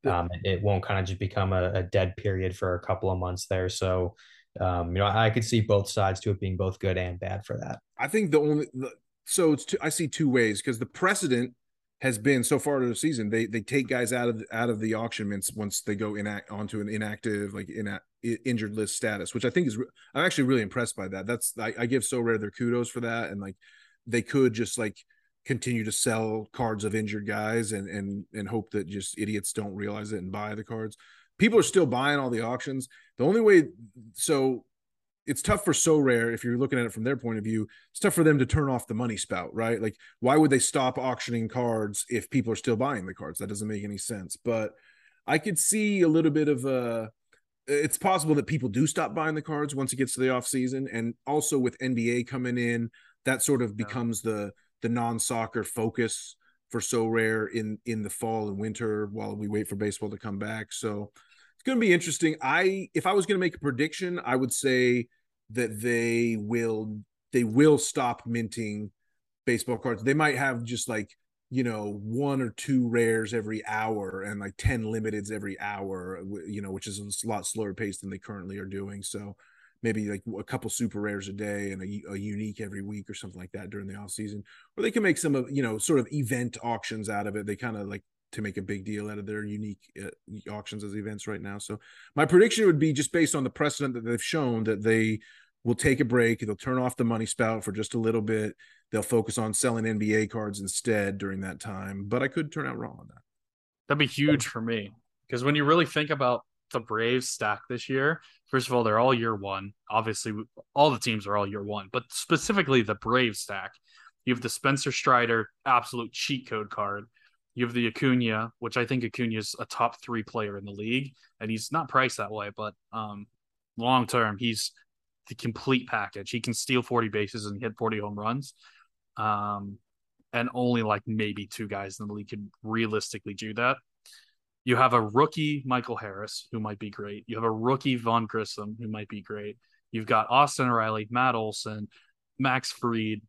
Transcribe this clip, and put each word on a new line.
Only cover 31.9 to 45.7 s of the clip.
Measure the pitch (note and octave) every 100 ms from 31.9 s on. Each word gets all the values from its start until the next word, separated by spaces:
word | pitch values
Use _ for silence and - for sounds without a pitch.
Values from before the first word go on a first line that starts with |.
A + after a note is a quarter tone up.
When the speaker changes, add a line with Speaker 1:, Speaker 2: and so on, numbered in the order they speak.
| B2 C#3+ C#3+
Speaker 1:
all | C3
the | A2+
auctions. | A#2 B2+ - C3+ B2+ - _ -
The |
only | F3 A3
way, | A3 F#3 D3 G#2+ A2+ B2 A2+
so | - - C#3+ C3+ B2 _ _ _ _ _ _
it's | - C3
tough | - G3+
for | -
Sorare | F3+ E3+ D#3 C3+ A#2+ A#2
if | A#2
you're | B2 A#2+
looking | C3+ C3
at |
it | A#2
from | A2
their | A2+ C3
point | A#2 A2
of |
view, | G#2+ A2 G#2+ - _
it's | -
tough | G3+
for | -
them | D#3+ D3
to | C3
turn | D#3 C#3
off | B2 -
the |
money | A2 A#2+ G#2
spout, | - F#2 E2+
right? | G#2+ A2+ A2+
Like, | A2 - - _
why | B2 D3+
would | D3+
they | C3
stop | - D3 B2+ B2+
auctioning | B2+ B2 - A#2 A2+
cards | B2+ A#2+ A2 G#2 G2+ -
if | A#2 -
people | C3+ A2+
are | A2
still | -
buying | A2 C3+ B2 F#2
the |
cards? | F#2 C#2+ F2
That | G2+
doesn't | G2+ G#2+
make | G#2+
any | G2+ G2+
sense. | - G#2+ F2+ -
But | A#2+ A2+ G#2+ - _ _ _ _ -
I | D3+
could | G#3+ E3+
see | -